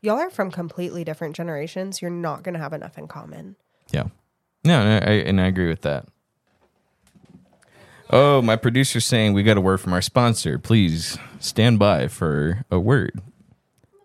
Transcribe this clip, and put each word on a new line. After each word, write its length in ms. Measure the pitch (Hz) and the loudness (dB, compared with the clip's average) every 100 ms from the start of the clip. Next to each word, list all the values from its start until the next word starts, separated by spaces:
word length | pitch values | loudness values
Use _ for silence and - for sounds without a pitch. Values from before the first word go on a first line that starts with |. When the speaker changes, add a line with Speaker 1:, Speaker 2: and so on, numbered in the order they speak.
Speaker 1:
Y'all 160 | 208 226 | -2 -2
are 100 | 349 | -2
from 220 | - 190 | -4 -6
completely 520 | 165 175 - 175 175 | -6 -10 -8 -8 -8
different 320 | 160 156 156 156 | -8 -8 -10 -8
generations. 680 | 170 151 160 - 190 190 | -8 -8 -8 -8 -10 -8
You're 100 | 175 | -8
not 320 | 175 170 147 | -6 -6 -8
gonna 160 | - 170 | -10 -10
have 140 | 151 | -10
enough 240 | 156 - - | -12 -14 -18
in 100 | 151 | -18
common. 480 | 143 - 147 185 202 _ _ _ | -18 -18 -18 -20 -20 _ _ _
Speaker 2:
Yeah. 140 | - - - _ _ _ _ | -6 -6 -10 _ _ _ _
No, 200 | 156 170 | 2 4
no, 140 | 104 110 | 4 2
I, 140 | - | 2
and 260 | 107 - 98 | 0 0 0
I 60 | 92 | 0
agree 200 | 92 87 | 0 -2
with 120 | 82 | -2
that. 240 | 85 71 - _ _ _ _ _ _ _ _ _ _ _ _ - _ _ _ _ - - - | -4 -6 -8 _ _ _ _ _ _ _ _ _ _ _ _ -20 _ _ _ _ -20 -20 0
Oh, 320 | 120 143 139 | 4 6 6
my 140 | 117 110 | 4 2
producer's 500 | 120 120 135 117 - | 2 2 0 0 0
saying 280 | 120 107 | 2 4
we 100 | 101 | 4
got 140 | 104 101 | 4 4
a 40 | |
word 160 | 95 95 | 4 0
from 120 | - | 0
our 80 | 90 | -2
sponsor. 560 | 92 - 120 110 - 69 | 0 2 2 0 -2 -4
Please 600 | - 113 92 80 80 - - - | 2 4 4 2 -4 -10 -14 -14
stand 380 | - - 113 113 | -8 0 2 4
by 280 | 101 87 64 | 4 2 -2
for 560 | - 85 71 76 92 - | -4 -4 -2 -2 -4 -2
a 80 | 92 | -2
word. 420 | 98 135 - - 98 _ _ _ _ _ _ _ | 2 0 0 -8 -16 _ _ _ _ _ _ _